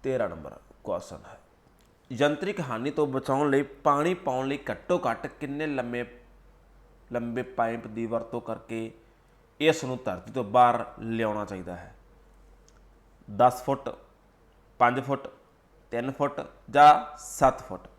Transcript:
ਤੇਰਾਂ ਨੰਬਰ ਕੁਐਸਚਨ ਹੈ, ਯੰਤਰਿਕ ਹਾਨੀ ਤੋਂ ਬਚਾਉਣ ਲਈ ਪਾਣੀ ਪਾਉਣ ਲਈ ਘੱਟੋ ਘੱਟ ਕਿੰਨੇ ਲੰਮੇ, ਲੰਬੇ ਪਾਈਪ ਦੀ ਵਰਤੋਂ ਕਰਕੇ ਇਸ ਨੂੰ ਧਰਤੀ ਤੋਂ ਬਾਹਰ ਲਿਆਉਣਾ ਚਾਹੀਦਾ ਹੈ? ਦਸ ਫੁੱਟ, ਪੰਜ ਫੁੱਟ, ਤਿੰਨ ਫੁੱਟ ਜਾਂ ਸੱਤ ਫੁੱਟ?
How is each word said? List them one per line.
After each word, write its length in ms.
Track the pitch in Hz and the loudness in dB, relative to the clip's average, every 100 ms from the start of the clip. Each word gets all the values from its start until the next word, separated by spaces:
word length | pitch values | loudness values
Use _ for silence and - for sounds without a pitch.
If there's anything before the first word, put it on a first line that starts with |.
ਤੇਰਾਂ 260 | 135 131 104 | -2 -2 -2
ਨੰਬਰ 280 | 82 76 - - - | -6 -14 -18 -20 -16
ਕੁਐਸਚਨ 400 | - 87 - - - | -6 -6 -6 -18 -18
ਹੈ, 120 | - _ _ _ _ _ _ _ | -20 _ _ _ _ _ _ _
ਯੰਤਰਿਕ 500 | 117 147 151 190 208 | 0 0 2 -4 -4
ਹਾਨੀ 300 | 139 113 135 | -4 -4 -4
ਤੋਂ 160 | 143 147 | 0 0
ਬਚਾਉਣ 440 | 131 131 135 147 | 0 0 0 4
ਲਈ 120 | 139 139 - | 2 0 -2
ਪਾਣੀ 300 | 151 143 160 180 - | 2 2 2 -2 -2
ਪਾਉਣ 200 | 127 131 | -2 -2
ਲਈ 100 | 139 - | -4 -6
ਘੱਟੋ 300 | 107 - 180 127 | -8 -2 0 0
ਘੱਟ 160 | 113 139 - | -4 -6 -10
ਕਿੰਨੇ 260 | 143 143 156 | -10 -6 -4
ਲੰਮੇ, 380 | 139 120 120 120 - - - - _ _ - - - _ | -4 -4 -6 -8 -12 -20 -20 -20 _ _ -20 -20 -20 _
ਲੰਬੇ 300 | 120 117 117 127 - | -6 -4 -4 -6 -2
ਪਾਈਪ 300 | 117 117 110 | -2 -2 -8
ਦੀ 180 | 107 113 | -8 -4
ਵਰਤੋਂ 340 | 113 117 120 | -4 -4 -10
ਕਰਕੇ 500 | 113 110 - 113 113 - _ _ _ _ _ _ | -8 -12 -8 -8 -8 -12 _ _ _ _ _ _
ਇਸ 220 | 151 - | 2 2
ਨੂੰ 140 | 131 127 | -2 -6
ਧਰਤੀ 280 | - 90 - | -6 -8 -8
ਤੋਂ 120 | 131 | -6
ਬਾਹਰ 400 | 104 123 123 117 113 - | 2 6 6 4 -4 -10
ਲਿਆਉਣਾ 440 | 113 113 110 104 | -6 -2 -2 -2
ਚਾਹੀਦਾ 320 | 101 95 90 87 | -6 -8 -10 -12
ਹੈ? 180 | - - _ - _ _ - - _ _ - _ _ _ - | -14 -20 _ -20 _ _ -20 -20 _ _ -20 _ _ _ -14
ਦਸ 340 | 104 123 123 | 2 2 2
ਫੁੱਟ, 240 | - 139 - - - _ _ _ _ _ _ _ | -4 -4 -4 -12 -20 _ _ _ _ _ _ _
ਪੰਜ 200 | 120 127 | 2 2
ਫੁੱਟ, 260 | 131 135 - - _ _ _ _ _ | -4 -6 -6 -18 _ _ _ _ _
ਤਿੰਨ 180 | - 127 | -6 -6
ਫੁੱਟ 280 | 135 143 - 143 - - | -2 -2 -2 -12 -16 0
ਜਾਂ 460 | 139 147 156 - - | 10 10 10 4 -14
ਸੱਤ 440 | - - 135 - | -14 2 2 2
ਫੁੱਟ? 260 | - 92 - | -12 -14 -14